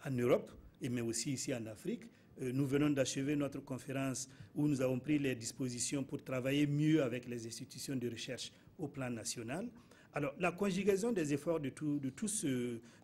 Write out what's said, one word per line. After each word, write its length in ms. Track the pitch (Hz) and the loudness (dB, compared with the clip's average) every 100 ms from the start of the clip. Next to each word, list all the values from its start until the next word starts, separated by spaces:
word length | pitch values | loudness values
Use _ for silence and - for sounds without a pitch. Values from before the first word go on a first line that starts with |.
| 147 | -4
en 60 | |
Europe, 400 | 123 120 190 - - - - | 2 4 4 2 -12 -20 -8
et 80 | 135 | -4
mais 100 | 123 | -2
aussi 320 | 117 113 147 | 0 -2 -2
ici 220 | 127 - | -2 -2
en 120 | 123 113 | -4 -6
Afrique. 360 | 104 175 240 - - - - | -8 -6 -6 -8 -20 -20 -6
Euh, 100 | 131 | -2
nous 160 | 127 139 | 0 2
venons 220 | 143 147 | 4 4
d'achever 480 | 139 127 135 135 147 | 4 2 0 0 0
notre 240 | 139 135 | 0 -4
conférence 640 | - 127 - 135 135 123 - - - | -8 -8 -4 -4 -2 -4 -8 -12 -8
où 140 | - 147 | 0 2
nous 140 | 131 | 4
avons 180 | 131 127 | 2 2
pris 180 | 127 151 | 2 2
les 180 | 139 120 | 2 0
dispositions 680 | 113 - 131 123 - 143 | -4 -4 -4 -2 -2 -2
pour 180 | 135 139 | -2 -6
travailler 460 | - 131 127 143 147 | -4 -2 2 4 4
mieux 340 | 143 156 156 | 4 6 6
avec 240 | 131 123 123 | 4 0 -4
les 220 | 120 113 | -6 -6
institutions 480 | - 123 131 - 135 | -8 -10 -8 -6 -2
de 140 | 117 | -2
recherche 420 | 110 - 117 - - - - | -4 -6 -8 -8 -14 -20 -8
au 120 | 156 | -8
plan 200 | 135 127 | -4 -4
national. 600 | 117 104 123 113 160 240 - - - - | -4 -4 -6 -4 -4 -6 -10 -20 -20 -8
Alors, 220 | - 143 - | -2 -2 0
la 120 | 180 | 0
conjugaison 600 | 170 202 185 196 196 233 | 2 0 4 4 4 2
des 200 | 208 151 | 2 2
efforts 280 | 143 170 165 | 0 0 0
de 80 | 135 | -2
tout, 280 | - 151 147 | -2 -2 0
de 120 | 135 | -2
tout 180 | - 214 | -2 -2
ce, 520 | - 151 127 120 117 - - | 0 0 0 0 -4 -10 -16